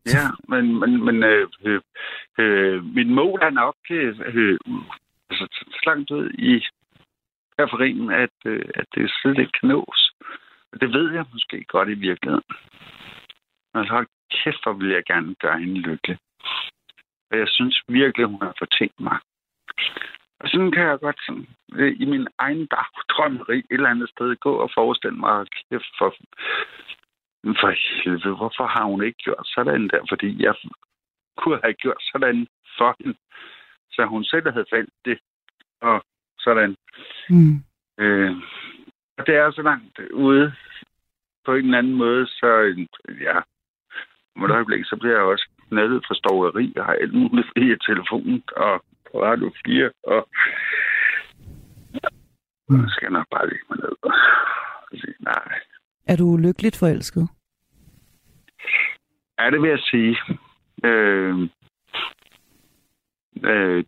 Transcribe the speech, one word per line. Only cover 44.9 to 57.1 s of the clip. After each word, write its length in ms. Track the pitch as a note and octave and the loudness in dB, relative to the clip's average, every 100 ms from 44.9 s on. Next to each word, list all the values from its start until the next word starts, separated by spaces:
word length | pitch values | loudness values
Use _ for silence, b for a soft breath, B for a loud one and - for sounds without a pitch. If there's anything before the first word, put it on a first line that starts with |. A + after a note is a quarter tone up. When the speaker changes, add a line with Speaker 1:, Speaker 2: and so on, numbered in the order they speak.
| G#2 | -4
Speaker 2:
bliver 180 | A#2+ | 2
jeg 80 | A2+ | 4
også 240 | F#2+ G2 - _ _ | 4 2 -4 _ _
knaldet 360 | A2 A2 B2+ - | 0 2 0 -2
fra 60 | |
stoveri 580 | - G2 F#2+ F2 G2 B2+ - | -2 2 2 2 0 -2 -2
og 80 | |
har 80 | G2+ | 0
alt 200 | - F2+ | 0 2
muligt 320 | B2 B2 A#2+ - | 2 4 4 2
fri 200 | - B2+ | 2 2
i 40 | A2+ - | 4 0
telefonen 560 | - F2+ A2+ - B2 - - | -2 -2 -4 -2 -2 -4 0
og 280 | G#2 F#2 - _ - | 0 0 -4 _ -8
på 100 | - | 0
Radio 300 | G#2 A#2 F#2+ - A#2 | 2 2 -2 -4 0
fire, 240 | B2+ C3 - | 2 2 -2
og 240 | - A2 - B B B B B B B B B B _ - - - - - B3+ - - _ _ _ _ - | 0 0 0 B B B B B B B B B B _ -20 -20 -20 -20 -16 -10 -8 -10 _ _ _ _ 2
Speaker 1:
Mm. 200 | C3+ A2 | 4 4
Speaker 2:
så 60 | |
skal 100 | - F#2+ | -2 -4
jeg 40 | |
nok 140 | F#2 - | -4 -2
bare 180 | - - | -2 -2
lægge 160 | - - | -4 -8
mig 80 | - | -8
ned 180 | - - | -8 -6
og 100 | - B B B B B B B B - | -2 B B B B B B B B -16
sige, 140 | - - | -14 -10
"Nej." 400 | - - - - - - _ _ - | -6 -4 -6 -10 -10 -20 _ _ 0
Speaker 1:
Er 100 | F3 | 4
du 200 | F3 E3+ | 4 6
lykkeligt 420 | F3 - A3 - | 4 2 -2 2
forelsket? 500 | E3+ - - | 2 2 -2